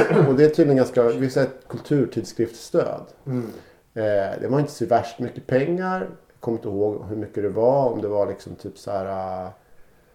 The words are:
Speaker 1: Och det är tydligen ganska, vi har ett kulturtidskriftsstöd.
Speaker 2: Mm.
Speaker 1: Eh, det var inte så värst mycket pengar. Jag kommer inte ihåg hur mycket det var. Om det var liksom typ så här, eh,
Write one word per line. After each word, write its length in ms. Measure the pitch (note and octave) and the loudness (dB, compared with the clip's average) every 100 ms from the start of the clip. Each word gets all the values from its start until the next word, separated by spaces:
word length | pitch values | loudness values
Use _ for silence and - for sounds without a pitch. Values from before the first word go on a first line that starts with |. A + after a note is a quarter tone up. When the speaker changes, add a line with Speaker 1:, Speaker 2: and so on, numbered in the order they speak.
| - G#3+ C#3 | 4 4 6
Speaker 1:
Och 60 | |
det 100 | C3 | 6
är 40 | D3+ | 6
tydligen 280 | D3+ D3+ C3+ | 6 4 4
ganska, 260 | B2 B2+ | 4 4
vi 280 | A#2 A#2+ C3 | 2 2 0
har 80 | C#3 | 0
ett 260 | C3 - - | -2 -4 -12
kulturtidskriftsstöd. 1300 | A#2 - D3 A#2 A#2 G2+ - A2+ - - E3+ C3+ - - - C#3 | -10 -2 0 0 -2 -6 -2 -4 -4 -4 -2 -2 -4 -10 -16 -8
Speaker 2:
Mm. 160 | B2+ A2+ F#2+ - _ _ | -6 -6 -10 -20 _ _
Speaker 1:
Eh, 460 | A#2 G#2+ G#2 G2 G2 | -4 0 0 0 -4
det 80 | G#2+ | -2
var 100 | C#3 | 0
inte 120 | D3 | 0
så 140 | - A#2 | -4 2
värst 320 | A#2 - - | 2 0 -6
mycket 280 | A#2+ - - | -10 -8 -2
pengar. 540 | C3 D3+ F3+ F#3 F#3 | 0 0 -2 -2 -4
Jag 400 | F#3 - _ _ | -6 -12 _ _
kommer 180 | - A2+ | -6 -6
inte 100 | A2+ | -4
ihåg 360 | G2 G#2 G#2 F#2 | -2 -2 -2 -8
hur 80 | G#2+ | -8
mycket 260 | G2+ A2 | -8 -4
det 60 | G2+ | -4
var. 440 | F#2+ A#2+ C#3 C3 | 0 2 4 2
Om 80 | A2 | -2
det 80 | G#2 | -2
var 180 | G2+ G2 | 0 -2
liksom 280 | F#2+ - | -4 -12
typ 240 | F2+ G2 - | -14 -14 -14
så 120 | - | -8
här, 540 | G2 F#2+ F#2+ F#2+ F#2 | -6 -4 -6 -6 -8
eh, 60 | F#2 - _ - - _ _ | -10 -16 _ -20 -20 _ _